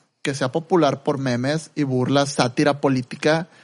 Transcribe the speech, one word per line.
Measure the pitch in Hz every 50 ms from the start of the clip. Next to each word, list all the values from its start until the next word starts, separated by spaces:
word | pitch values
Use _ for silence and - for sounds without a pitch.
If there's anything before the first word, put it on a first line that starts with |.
| _ _ _ _
que | _ 151 135
sea | 135 139 127
popular | - 165 160 - 190 175 156 139 135 135 -
por | - 147
memes | 135 135 127 120 120 127 139 151 160 - - _
y | 151 147
burlas, | 135 127 127 127 127 135 143 143 143 -
sátira | - 131 127 123 - 147 143 143 143
política, | - 139 135 127 120 - - - - 151 156 165 180 - _ -